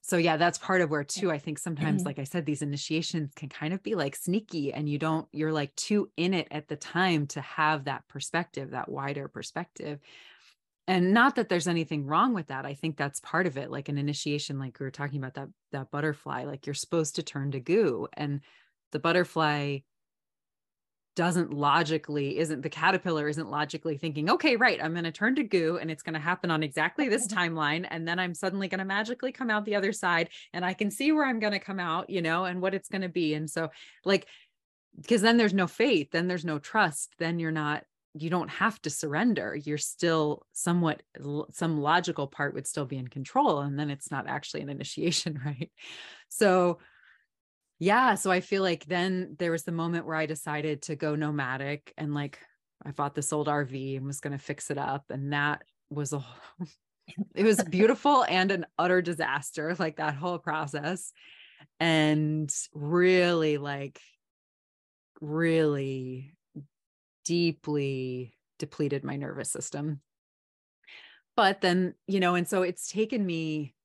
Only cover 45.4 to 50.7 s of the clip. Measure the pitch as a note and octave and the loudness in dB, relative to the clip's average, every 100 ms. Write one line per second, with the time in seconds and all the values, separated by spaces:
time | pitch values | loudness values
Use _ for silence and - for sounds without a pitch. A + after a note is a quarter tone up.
45.4 | C#3 B2+ E3 _ - - - - _ - | -6 -6 -10 _ -18 -18 -18 -20 _ 2
46.4 | G#3 F#3 F3+ E3+ - _ _ _ _ _ | 6 6 4 0 -10 _ _ _ _ _
47.4 | _ _ _ _ E3+ A3+ C4 F#3+ F#3+ F#3 | _ _ _ _ 2 4 4 2 2 2
48.4 | - G3 F#3+ E3+ D3 F3+ F#3 F#3 F#3 D3+ | 2 0 2 0 -2 0 2 0 -4 -4
49.4 | F3 E3 E3+ E3 E3 E3+ D3+ D#3 D#3 D#3 | -2 -2 -2 -2 -2 -2 -2 -2 -2 -4
50.4 | - D3+ D#3 | -4 -4 -2